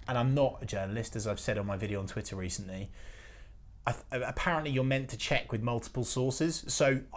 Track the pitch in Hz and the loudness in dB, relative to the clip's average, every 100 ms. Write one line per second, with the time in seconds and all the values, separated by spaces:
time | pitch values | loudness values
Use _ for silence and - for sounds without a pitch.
0 | - 123 127 139 135 - 120 101 95 110 | 0 2 4 6 4 2 -4 -2 -2 -2
1 | 113 117 107 101 - 107 101 98 101 101 | -2 -2 -2 -2 0 0 0 0 -2 -2
2 | 98 - - 95 92 - 95 95 101 - | -2 -4 -4 -4 -4 -4 -6 -6 -8 -10
3 | - - - - - - - - - 123 | -12 -14 -16 -18 -18 -18 -18 -4 -2 -2
4 | - 127 123 131 185 165 151 131 131 135 | -2 -4 -2 0 2 2 2 2 4 2
5 | 131 110 - 139 - 117 117 139 - 131 | 0 -4 2 2 2 0 0 0 -2 -2
6 | 117 131 127 - 165 160 - - 139 135 | 0 2 2 4 2 2 0 4 6 4
7 | - | 0